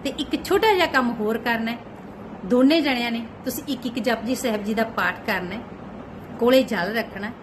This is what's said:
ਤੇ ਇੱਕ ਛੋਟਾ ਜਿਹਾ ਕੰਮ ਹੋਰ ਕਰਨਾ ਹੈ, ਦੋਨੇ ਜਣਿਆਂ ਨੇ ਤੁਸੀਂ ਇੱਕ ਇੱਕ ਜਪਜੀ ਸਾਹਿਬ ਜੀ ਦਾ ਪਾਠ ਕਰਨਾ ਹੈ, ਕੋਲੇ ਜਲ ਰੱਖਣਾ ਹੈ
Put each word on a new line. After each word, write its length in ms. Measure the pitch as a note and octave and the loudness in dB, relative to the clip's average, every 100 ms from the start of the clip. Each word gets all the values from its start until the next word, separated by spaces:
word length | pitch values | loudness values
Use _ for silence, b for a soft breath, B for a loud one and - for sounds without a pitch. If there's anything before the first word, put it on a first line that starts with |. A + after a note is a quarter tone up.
ਤੇ 100 | C#4 C4 | -6 -6
ਇੱਕ 280 | D4+ D4+ - | -4 -4 2
ਛੋਟਾ 280 | F#4+ A4 | 4 6
ਜਿਹਾ 120 | G4 E4 | 4 4
ਕੰਮ 280 | C4+ B3 A3+ | 4 2 0
ਹੋਰ 180 | G#3+ A3+ | 0 0
ਕਰਨਾ 340 | A#3+ A#3 A3+ | 0 -2 -2
ਹੈ, 60 | A#3+ - - - - - - F#3 | -6 -10 -16 -16 -16 -14 -12 2
ਦੋਨੇ 360 | B3 C4+ E4 | 6 6 6
ਜਣਿਆਂ 300 | D4 B3 A#3+ | 4 0 0
ਨੇ 140 | A#3 A3+ - - | -4 -6 -8 -6
ਤੁਸੀਂ 180 | B3+ - | -6 -6
ਇੱਕ 180 | C4+ B3+ | -4 -4
ਇੱਕ 140 | A#3 | -2
ਜਪਜੀ 360 | A3+ A3+ G#3 B3+ | 0 0 0 -2
ਸਾਹਿਬ 280 | B3+ G#3+ | 0 -2
ਜੀ 100 | G3+ | -2
ਦਾ 100 | A3 | 0
ਪਾਠ 320 | A3+ - F3 - - | 0 0 0 -2 -2
ਕਰਨਾ 280 | G3 F3+ G#3 | -2 -2 -8
ਹੈ, 60 | B3 - - - - - - - | -10 -14 -14 -14 -14 -14 -14 0
ਕੋਲੇ 240 | A#3 C4 | 6 6
ਜਲ 320 | B3 G#3 F3 A3+ | 6 0 0 -2
ਰੱਖਣਾ 320 | A3 G3 G#3 | -4 -6 -10
ਹੈ 60 | A#3+ | -10